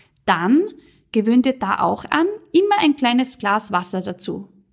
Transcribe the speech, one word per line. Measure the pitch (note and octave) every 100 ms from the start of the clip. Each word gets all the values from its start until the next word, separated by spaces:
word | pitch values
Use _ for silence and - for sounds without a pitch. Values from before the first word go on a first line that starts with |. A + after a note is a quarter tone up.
| _ _ -
dann | E3+ F3+ C#4+ G#4 - _ _ _
gewöhn | A3+ G#3+ B3
dir | C4
da | C4 F#3+ -
auch | F3 G#3 -
an, | D4 F4+ G#4 -
immer | D#4+ G4+ G4+
ein | D#4 C#4+
kleines | B3 A#3+ B3+ -
Glas | G3+ G#3 G#3
Wasser | F3+ F3+ F#3
dazu. | F#3 F3+ - F3+ G3+ _ _